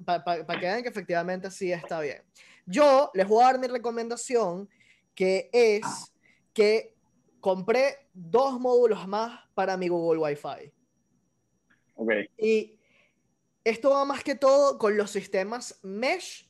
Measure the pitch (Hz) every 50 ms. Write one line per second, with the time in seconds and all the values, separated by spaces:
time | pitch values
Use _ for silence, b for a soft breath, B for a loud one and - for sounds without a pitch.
0 | 175 185 180 170 170 180 175 165 165 156 170 160 180 180 196 240 247 240 220 214
1 | 180 - 175 170 170 175 185 185 185 190 185 - 196 180 175 165 - - 175 160
2 | 156 143 - - _ _ B B B B B B B - 180 294 294 294 269 262
3 | 294 285 - 190 185 196 214 226 247 254 262 254 262 247 247 247 220 233 233 233
4 | 233 233 233 233 - - 262 233 220 180 170 185 202 - b b b b b b
5 | b b _ - 277 185 190 190 - - - 240 240 220 208 208 220 - - -
6 | - - _ _ b b b b b _ _ - 208 208 214 226 226 - - _
7 | _ _ _ _ _ _ _ _ - 196 185 190 180 202 226 247 269 277 277 -
8 | _ _ _ 185 175 165 165 233 269 277 262 240 254 247 247 240 247 233 208 180
9 | 170 185 202 208 226 233 240 - _ _ _ - 190 190 190 185 180 175 175 175
10 | 165 170 160 160 156 147 143 147 - 151 131 - - 147 _ _ _ _ _ _
11 | _ _ _ _ _ _ _ _ _ _ _ _ _ _ _ _ _ _ _ -
12 | 113 113 110 104 101 - _ - 214 220 220 220 214 - _ b b b b b
13 | b b b b _ _ _ _ _ _ _ _ _ 226 226 226 226 277 277 277
14 | 277 277 277 247 - 302 277 - - 269 269 277 285 277 269 226 233 208 208 208
15 | 202 202 - 202 190 - - 196 185 - 226 247 233 - - - - 190 190 208
16 | 240 277 349 370 359 - - - - _